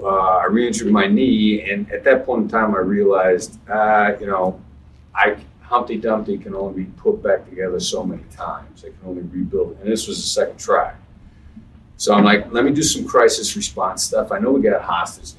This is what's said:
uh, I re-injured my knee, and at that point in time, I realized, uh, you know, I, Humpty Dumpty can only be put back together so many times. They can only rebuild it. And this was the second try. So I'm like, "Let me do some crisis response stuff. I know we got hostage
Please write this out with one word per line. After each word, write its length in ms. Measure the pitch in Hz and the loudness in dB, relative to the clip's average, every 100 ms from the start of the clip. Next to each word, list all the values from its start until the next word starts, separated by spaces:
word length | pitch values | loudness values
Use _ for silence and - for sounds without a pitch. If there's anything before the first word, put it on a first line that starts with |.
uh, 380 | 98 95 95 92 | -2 0 2 2
I 20 | 85 | 2
re-injured 440 | 110 120 107 104 | 2 0 0 2
my 160 | 104 98 | 2 4
knee, 600 | 110 131 110 107 104 98 | 4 4 4 2 0 -2
and 180 | 101 104 | -4 -4
at 140 | 101 | 0
that 220 | 139 131 - | 4 4 2
point 180 | 117 | -2
in 60 | 104 | 0
time, 260 | 113 107 95 | 0 2 0
I 40 | |
realized, 800 | 92 101 98 98 92 90 - - - | 0 2 4 4 4 2 -2 -14 -6
uh, 420 | 107 107 107 104 101 | 0 2 4 2 0
you 80 | 101 | -4
know, 340 | 95 92 92 - - - - - 98 | -2 -2 -4 -16 -20 -20 -20 -10 0
I, 220 | 104 101 - - | 0 0 -12 -20
Humpty 360 | - 120 110 107 | -2 -2 -2 -4
Dumpty 400 | 113 107 104 95 | -2 -2 -2 -6
can 160 | 104 | -6
only 300 | 95 98 95 | -8 -6 -8
be 80 | 92 - | -10 -4
put 260 | 110 104 | -2 0
back 240 | 104 95 - | 0 -2 -4
together 320 | 90 92 90 | -8 -4 -4
so 240 | - 95 | -4 -4
many 200 | 92 85 - | -6 -8 -12
times. 520 | - 85 80 76 - | -12 -10 -10 -14 -20
They 80 | 82 | -20
can 100 | - 92 | -18 -12
only 160 | 90 | -12
rebuild 500 | 87 92 92 95 85 | -10 -6 -4 -2 -4
it. 60 | 82 | -4
And 100 | 101 | -4
this 160 | 110 - | -2 -4
was 120 | 85 | -6
the 100 | - | -4
second 320 | - 95 - | -2 -2 -4
try. 340 | - - - - - - - - - - - - - - | 0 0 0 -8 -20 -20 -20 -20 -20 -20 -20 -20 -20 -6
So 180 | - | 2
I'm 120 | 104 104 | 4 6
like, 260 | 104 - | 4 0
"Let 140 | 117 139 | 0 2
me 60 | |
do 120 | 143 | 2
some 220 | - - - | 0 -2 0
crisis 500 | 127 113 - 107 - | 4 4 4 -6 -6
response 480 | - 104 95 92 | -8 -4 -4 -4
stuff. 300 | - 110 107 | -4 -2 -2
I 40 | 101 | -2
know 140 | 120 | 0
we 100 | 139 | 2
got 200 | 107 95 | 2 0
hostage 520 | - 87 - - - | -2 -4 -4 -10 -18